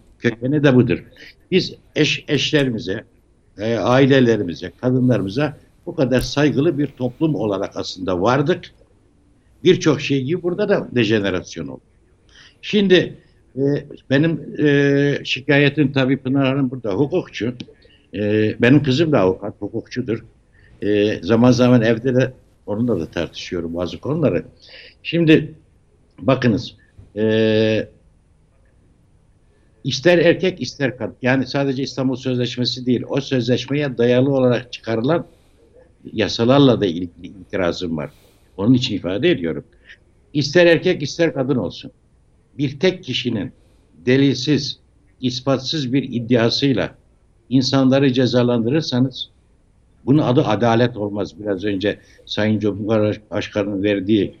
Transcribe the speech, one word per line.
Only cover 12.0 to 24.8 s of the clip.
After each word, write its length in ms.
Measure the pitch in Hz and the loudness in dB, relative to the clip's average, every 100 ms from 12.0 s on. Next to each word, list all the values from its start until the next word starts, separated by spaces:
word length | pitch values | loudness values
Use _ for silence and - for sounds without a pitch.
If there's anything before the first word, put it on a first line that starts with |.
| _ _ _ - - _ | _ _ _ -20 -20 _
Şimdi, 540 | - 208 196 180 127 - _ _ _ 127 | -2 0 4 4 2 -4 _ _ _ -4
e, 60 | 139 143 - - - | -2 -2 -6 -14 -2
benim, 300 | 139 165 147 - - 147 | 2 2 -2 -6 -2 2
e, 540 | 143 143 139 143 139 | 2 2 2 0 -2
şikayetim 680 | - 131 123 143 143 143 135 | -6 -6 0 2 2 2 0
tabii 240 | 131 131 139 | 0 0 0
Pınar 300 | 127 139 131 | -2 0 0
Hanım 240 | 135 131 | 0 -2
burada 220 | 127 110 | -4 -4
hukukçu. 640 | 98 143 180 - - 110 123 - - _ _ _ | -2 -2 -2 -6 -6 -8 -8 -14 -20 _ _ _
E, 400 | 95 104 107 107 - | -6 -2 0 0 2
benim 200 | 120 147 | 4 4
kızım 300 | 131 127 165 | 4 0 2
da 80 | 131 | 2
avukat, 340 | 95 95 101 - | 2 0 -6 -10
hukukçudur. 640 | 101 113 - 123 113 117 - _ _ _ - - | -10 -10 -10 -8 -6 -8 -10 _ _ _ -20 -8
E, 400 | 101 104 104 - | -2 0 0 -2
zaman 280 | 87 113 123 | 0 4 6
zaman 320 | 123 123 123 | 6 4 4
evde 320 | 110 117 131 | 4 0 0
de 180 | 123 135 - _ _ - | 0 0 -4 _ _ -8
onunla 340 | 104 123 95 | -4 -2 -2
da 60 | 78 | -4
tartışıyorum 680 | 87 78 - - 90 82 | -6 -6 -8 -10 -8 -6
bazı 260 | 85 85 82 | -6 -6 -8
konuları. 440 | - 160 131 85 - - - - | -6 -2 0 -2 -4 -16 -20 -20